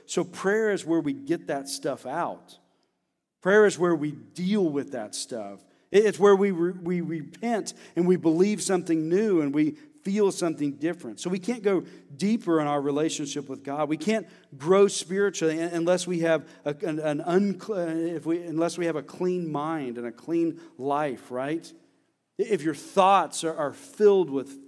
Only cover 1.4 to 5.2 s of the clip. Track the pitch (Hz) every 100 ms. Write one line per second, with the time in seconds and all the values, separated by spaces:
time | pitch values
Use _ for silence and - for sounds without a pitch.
1.4 | 165 143 139 - 160 127 127 151 151 87
2.4 | - - _ _ _ _ _ _ _ _
3.4 | 180 208 208 139 175 165 151 - - -
4.4 | 180 208 175 143 123 127 107 -